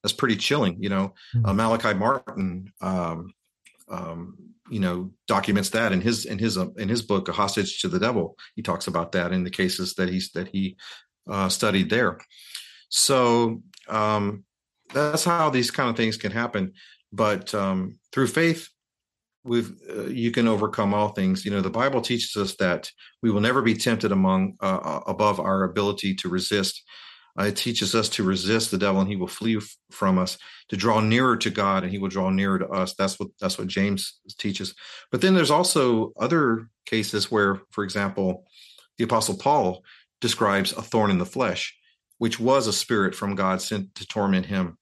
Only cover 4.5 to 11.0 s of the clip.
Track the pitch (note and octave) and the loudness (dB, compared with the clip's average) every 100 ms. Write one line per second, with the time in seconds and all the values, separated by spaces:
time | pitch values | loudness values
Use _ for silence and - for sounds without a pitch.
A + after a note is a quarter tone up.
4.5 | _ - G#2+ F#2 F2+ F#2 _ - G2 G#2 | _ -10 -4 -2 -2 -8 _ -2 0 2
5.5 | G2+ F#2+ A2+ A2+ F#2 A2 A2 - G2+ A2+ | 0 2 0 2 2 0 -2 -4 -2 -2
6.5 | F#2+ F2 - G2+ A#2 A2 G2 F#2 E2+ G2 | -2 -4 -4 -4 -4 0 -2 0 -2 0
7.5 | - F#2 - F#2 F2+ A2 A#2 E2 - - | 0 -2 -2 -2 0 0 0 -4 -8 -16
8.5 | - G#2 E2+ - E2+ E2+ F#2 F2 F#2 F2+ | -10 -4 -4 -2 -4 -2 -2 0 -2 -2
9.5 | - F#2 - F2+ - - - - - F#3+ | -2 -2 -2 -6 -2 -2 -2 -4 -6 -4
10.5 | G2 F#2 - - - | -4 -4 -6 -20 -20